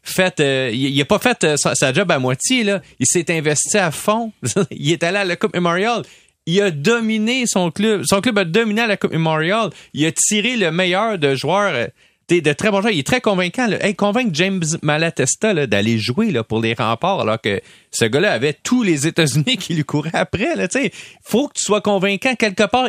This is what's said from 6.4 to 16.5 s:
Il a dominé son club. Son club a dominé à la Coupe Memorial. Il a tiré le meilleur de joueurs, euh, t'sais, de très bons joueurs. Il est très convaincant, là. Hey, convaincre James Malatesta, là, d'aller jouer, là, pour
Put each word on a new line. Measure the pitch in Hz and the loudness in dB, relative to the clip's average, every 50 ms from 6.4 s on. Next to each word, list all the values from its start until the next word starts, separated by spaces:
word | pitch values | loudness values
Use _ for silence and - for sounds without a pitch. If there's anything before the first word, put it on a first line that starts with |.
| - | -4
Il | 165 170 196 | 0 2 2
a | 202 190 | 2 2
dominé | 156 139 143 220 233 233 220 220 220 220 214 226 254 262 240 | 0 0 0 2 2 2 2 0 0 0 0 0 0 0 0
son | - - 196 180 165 | 0 0 0 0 0
club. | - - 202 220 208 180 - | 0 0 0 0 0 0 0
Son | - 196 202 | 0 0 2
club | 180 254 214 202 | 2 0 0 0
a | 190 | 0
dominé | 160 160 226 233 214 202 220 | 2 2 0 2 2 0 0
à | 240 220 | 0 0
la | 196 | -2
Coupe | - - - | 0 -2 -2
Memorial. | - 160 160 160 160 156 156 175 208 226 220 165 - - - - - | 0 0 0 0 0 0 0 0 0 0 -2 -4 -6 -10 -18 -8 -2
Il | 135 156 | 0 0
a | 165 | 0
tiré | 156 - - - 214 208 185 247 254 | 0 0 0 0 0 0 0 0 0
le | 233 185 156 | 0 0 0
meilleur | 160 180 185 175 180 190 220 226 208 170 | 0 0 0 2 2 0 0 0 -2 0
de | 143 139 135 | 0 0 0
joueurs, | 131 - 147 180 202 208 190 151 | 0 0 0 0 2 2 0 0
euh, | 120 113 - - _ _ _ _ _ _ - | -2 -4 -4 -8 _ _ _ _ _ _ 0
t'sais, | 170 175 | 0 2
de | 143 151 | 2 2
très | 143 - - 220 | 0 2 0 0
bons | 196 196 | 2 2
joueurs. | 190 240 | 0 0
Il | 208 147 | 0 0
est | 131 | 0
très | - 254 254 | 0 0 0
convaincant, | - 220 196 180 180 175 - 254 254 214 | 2 2 0 2 0 -2 -2 -2 -2 0
là. | 160 - - | 0 0 0
Hey, | 202 185 | -2 0
convaincre | - 202 202 202 247 262 214 | 0 0 0 0 0 0 0
James | 151 143 180 196 190 185 165 151 170 - | 0 0 0 0 0 -2 -2 -2 -4 -2
Malatesta, | - 151 147 156 165 165 - - 131 - - - - 220 196 | 0 0 0 2 0 -2 0 0 -2 -2 -2 0 0 0 0
là, | 147 143 | 0 0
d'aller | 107 104 101 104 113 117 110 | 2 2 2 2 2 0 0
jouer, | 101 123 123 202 226 220 | 0 -2 0 0 0 0
là, | 143 113 110 | 0 -2 -2
pour | - | -2